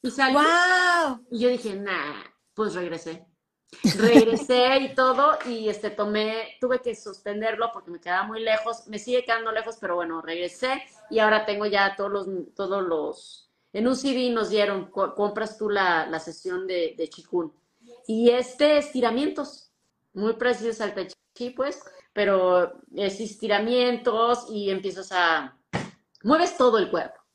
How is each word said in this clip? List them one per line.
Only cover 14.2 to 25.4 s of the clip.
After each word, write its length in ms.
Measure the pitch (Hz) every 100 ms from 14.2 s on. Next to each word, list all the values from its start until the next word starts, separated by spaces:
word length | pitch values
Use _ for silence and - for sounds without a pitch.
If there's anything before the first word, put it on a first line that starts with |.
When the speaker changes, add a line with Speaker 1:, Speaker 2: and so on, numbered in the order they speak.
| 247
Speaker 1:
nos 200 | 233 190
dieron, 400 | 208 202 - -
co-, 240 | 196 190 -
compras 420 | 208 220 214 -
tú 120 | 214
la, 360 | 202 185 165 156
la 140 | 160
sesión 480 | 170 165 185 180 190
de, 260 | 180 165 -
de 120 | 160
Qigong. 420 | - - 180 160 _ _ _ 240 - -
Y 220 | 220 240
este, 480 | 247 247 - 294 294
estiramientos, 920 | 294 254 240 233 302 - 277 - _ _ _ _ _
muy 200 | 190 214
parecidos 460 | 226 240 208 226 220
al 120 | 208
Tai 140 | 190 185 - _
Chi, 160 | - 240
pues, 320 | 254 277 277 - - _
pero 680 | - 202 196 180 180 175 - _ -
es 240 | 196 196
estiramientos 1300 | 220 - 226 208 226 247 247 233 240 220 233 240 -
y 200 | 214 202
empiezas 420 | 190 190 185 -
a, 460 | 185 170 160